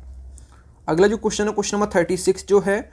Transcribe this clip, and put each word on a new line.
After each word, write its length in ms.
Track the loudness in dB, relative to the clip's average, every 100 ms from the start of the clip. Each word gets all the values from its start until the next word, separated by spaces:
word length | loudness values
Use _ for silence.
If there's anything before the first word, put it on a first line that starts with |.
| -18 -20 -20 -20 -20 -20 -20 -12 -4
अगला 200 | 2 2
जो 100 | 2
क्वेश्चन 300 | -4 -2 -4
है, 40 |
क्वेश्चन 260 | -4 -4 -2
नंबर 120 | 0 0
थर्टी 220 | 0 0
सिक्स 280 | 0 -2 2
जो 120 | 2
है, 180 | 2 -2 -4